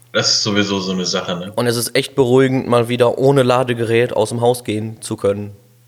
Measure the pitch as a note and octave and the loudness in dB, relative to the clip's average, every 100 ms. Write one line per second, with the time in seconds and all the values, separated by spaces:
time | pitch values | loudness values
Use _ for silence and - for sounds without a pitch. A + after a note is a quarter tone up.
0 | _ F#2 - - A2 G2+ G2+ G2 F#2 F#2 | _ -4 -2 -2 0 0 0 -2 -4 -4
1 | F2 F#2 F#2 F2 F#2 A2 A#2+ A#2+ A#2 - | -4 -4 -4 -8 -6 -4 -2 -2 -2 -4
2 | C3+ - A#2+ C3 C3 C3 G2+ A#2+ A#2 B2 | -2 0 4 4 4 2 0 0 2 2
3 | A#2+ - C3+ C#3+ B2 B2+ B2 A#2 A2+ A#2 | 2 2 2 4 4 2 0 -2 0 2
4 | B2 - A2 A#2+ A#2+ A#2+ - G#2+ A2 A2 | 2 0 -2 0 0 0 -4 -6 -6 -10
5 | - A2 G2 G2+ G#2 G#2 _ _ | -10 -4 -2 -2 -6 -16 _ _